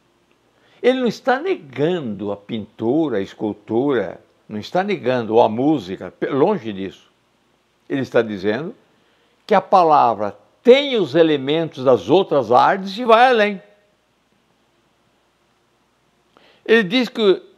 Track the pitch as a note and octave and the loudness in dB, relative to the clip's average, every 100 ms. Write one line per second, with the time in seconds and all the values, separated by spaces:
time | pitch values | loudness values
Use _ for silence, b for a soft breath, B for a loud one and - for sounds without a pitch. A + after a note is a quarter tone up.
0 | _ _ _ _ _ b b b A#3+ C4 | _ _ _ _ _ b b b 0 0
1 | A#3+ - - B3+ F#4 F4+ C#3+ B2+ D3+ F3+ | 0 -4 -4 -4 -2 -6 -8 -4 -2 -2
2 | B2 G2 G#2 - - A2+ G2+ - A2 D3 | -6 -8 -8 -10 -10 -10 -10 -6 -2 0
3 | D#3 G#2+ G2 - G#2+ G2+ - A2+ C#3+ B2 | -2 -4 -6 -6 -8 -8 -4 -2 0 -2
4 | F2+ - _ _ - G#2+ - F3 G#3 E3 | -4 -10 _ _ -14 -14 -6 -4 -4 -4
5 | B2 B2+ G#2+ A2+ A2+ A2 C#3 D3+ F2+ F#2 | -4 -4 0 2 2 2 -2 -2 -4 -12
6 | F#2 - - C3 C#3+ G3+ A2 F#2+ F#2+ - | -12 -10 -6 0 0 -2 -8 -10 -12 -14
7 | _ _ _ _ _ _ _ _ - C#3 | _ _ _ _ _ _ _ _ -8 -6
8 | A#2+ B2+ A2+ G2+ G2+ A2+ E3+ - _ _ | -2 -2 -2 -4 -4 -4 -6 -16 _ _
9 | _ _ _ _ - G3 - G3 E3 C#3+ | _ _ _ _ -2 0 2 2 4 4
10 | B2 G#2 G#2 - _ _ B3 C4+ C#4+ A#3+ | 2 0 -6 -8 _ _ 4 4 4 -2
11 | D#3 D#3 E3 C#3+ C3 D#3 D#3+ - C3 A#2+ | 0 2 2 2 -2 -2 -4 -4 2 2
12 | F2+ F3 F#3+ D3 A2 B2 C#3 G3 F#3+ F#3+ | 2 0 2 -2 2 4 4 0 -6 -6
13 | A#3+ A3 C4 A#3 G#3 F#3+ - _ _ _ | 2 4 6 4 0 -4 -14 _ _ _
14 | _ _ _ _ _ _ _ _ _ _ | _ _ _ _ _ _ _ _ _ _
15 | _ _ _ _ _ _ _ _ _ _ | _ _ _ _ _ _ _ _ _ _
16 | _ _ _ b b b - A3+ F3+ B3 | _ _ _ b b b 2 2 2 0
17 | A3+ - G#3 F3 - | -2 0 2 2 -2